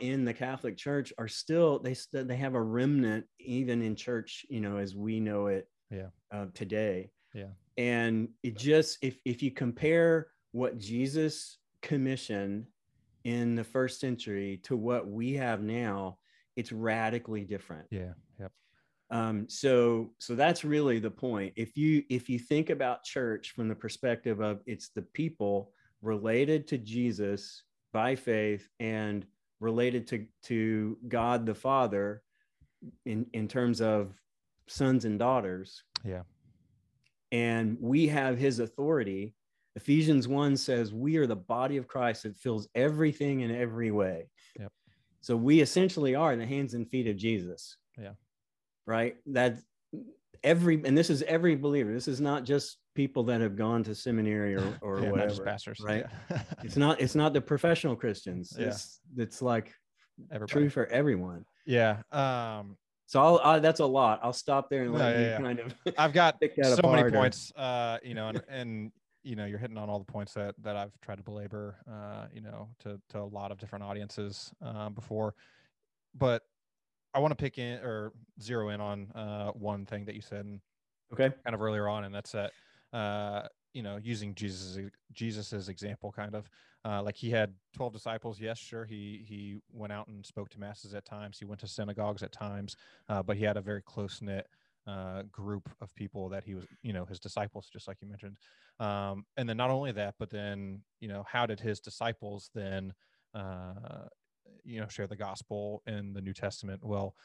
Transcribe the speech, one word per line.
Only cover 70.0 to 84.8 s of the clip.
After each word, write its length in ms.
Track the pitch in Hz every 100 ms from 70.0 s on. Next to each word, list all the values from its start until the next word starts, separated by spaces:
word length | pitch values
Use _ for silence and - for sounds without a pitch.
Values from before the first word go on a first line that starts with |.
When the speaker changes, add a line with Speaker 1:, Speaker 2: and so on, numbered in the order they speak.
| 98
Speaker 2:
points 220 | 107 101
that, 220 | 107 101 -
that 120 | 107 101
I've 140 | 101 -
tried 160 | - 101
to 60 |
belabor, 520 | 101 104 101 107 104 101 -
uh, 360 | 107 104 107 110
you 80 | 107
know, 280 | 107 107 110 117
to, 200 | 107 98 -
to 100 | 104
a 60 | 101
lot 260 | 101 101
of 60 | 101
different 240 | 104 101
audiences, 680 | 101 101 104 - 101 98 - - 123
uh, 240 | 107 104
before. 460 | 104 - 107 107 - _ _ _ _ _ _ _ 127
But 280 | 131 117 - _ _ _ _ _ _
I 60 | 139
wanna 160 | 151 143
pick 220 | 139 -
in 220 | 120 120
or 340 | 120 110 107 113 - -
zero 280 | 107 117 104
in 100 | 104
on, 300 | 104 101 101 113
uh, 360 | 107 104 104
one 340 | 113 104 101 98
thing 200 | 104 101
that 100 | 107
you 60 |
said 240 | - 101 101
and 140 | 101 - _ _ _ _
Speaker 1:
Okay. 200 | 120 135 135
Speaker 2:
kind 120 | 120 107
of 60 |
earlier 260 | 110 104 104
on, 140 | 107
and 100 | 98
that's 180 | 101 -
that, 180 | 107 101 - _ _ _
uh, 540 | 117 104 104 104 104 - - _
you 80 | 131
know, 140 | 104 104
using 320 | 113 110 104 92
Jesus's, 440 | 101 92 92 95